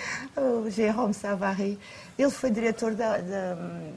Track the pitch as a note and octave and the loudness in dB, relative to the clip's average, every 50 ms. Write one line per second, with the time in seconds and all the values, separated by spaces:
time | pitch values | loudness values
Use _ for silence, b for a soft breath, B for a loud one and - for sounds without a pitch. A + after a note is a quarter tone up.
0 | B B B B B3+ C4+ - D4 C#4 C4 A#3+ A#3 A3 A3 G3 G#3 A3 G#3 A3 A3+ | B B B B -8 -6 -2 0 2 2 2 2 0 0 0 2 2 4 4 4
1 | B3+ G3+ G#3 - - G3+ G3+ F#3 G3+ G3 G3 F#3 G3+ G3+ G3+ G3+ B B B B | 2 2 2 0 -2 -2 0 0 2 0 2 2 0 0 -2 -4 B B B B
2 | B B B - C4 C#4+ C4+ - - C4 G#3+ A3+ A3+ A3+ A3 A3 A#3+ A3 A3 G3+ | B B B 2 2 2 4 2 0 0 2 2 2 2 0 0 0 -2 0 0
3 | A#3+ A3 G3+ - F3+ F3+ G3 G3 F#3+ F#3 F3+ E3+ F3 F3 E3+ E3+ E3 D#3 - | 2 2 2 0 0 -2 -4 -2 -2 -2 -4 -4 -6 -8 -8 -8 -10 -10 -10